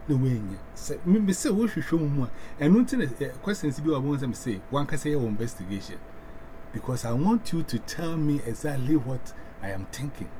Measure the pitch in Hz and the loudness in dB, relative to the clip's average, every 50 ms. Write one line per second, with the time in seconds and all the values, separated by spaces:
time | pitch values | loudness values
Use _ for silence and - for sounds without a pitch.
0 | - - 147 131 131 131 127 113 104 95 95 - - - - - - - 147 - | -2 0 2 4 4 2 2 0 -2 -4 -6 -8 -10 -10 -10 -8 -6 -6 -6 -2
1 | - 170 185 220 214 190 190 - - 302 202 196 233 220 - - 135 - - 170 | 2 4 6 6 6 4 2 2 2 2 2 4 2 2 0 -2 -2 0 0 2
2 | 156 147 143 143 127 120 - - - - - - 143 151 185 233 254 247 277 247 | 2 2 2 2 0 0 -2 -4 -6 -8 -2 2 6 8 8 8 6 6 2 0
3 | 185 135 123 - 139 135 - - - 196 208 - - 151 131 - 147 160 156 135 | 0 0 -2 -4 -6 -6 -6 -6 -4 -4 -2 -2 0 -2 -2 0 0 2 2 2
4 | 131 143 147 135 135 127 110 - - 127 107 92 - - 127 143 143 139 - - | 2 0 0 0 0 -2 -4 -4 -2 -4 -4 -4 -4 -2 0 0 2 2 0 0
5 | - 151 151 143 123 110 104 101 113 117 - - 92 90 101 98 - - 107 104 | 2 2 2 2 2 2 2 2 0 0 -4 -6 -6 -4 -4 -6 -6 -6 -10 -10
6 | - - - - - - - - - - - - - - - - - - 127 123 | -10 -12 -14 -14 -12 -12 -12 -12 -12 -12 -12 -12 -10 -8 -8 -6 -4 -2 -2 -2
7 | - 117 117 127 151 196 226 226 - - - 165 160 - - 113 - - - - | 0 0 0 2 4 4 4 4 2 2 0 0 0 0 -2 -2 -4 -4 -6 -4
8 | 170 165 170 160 151 147 143 147 - 117 113 - - 151 143 131 127 127 156 151 | -4 -2 0 2 2 2 2 2 0 -2 -4 -4 -4 -2 -2 0 2 4 4 2
9 | 120 127 131 127 - - - - - - - - - 98 98 98 98 - - - | 2 0 -4 -4 -4 -6 -8 -10 -12 -12 -10 -8 -6 -4 -4 -4 -6 -6 -8 -6
10 | 131 143 - - 101 - - - | -6 -6 -6 -6 -8 -8 -8 -10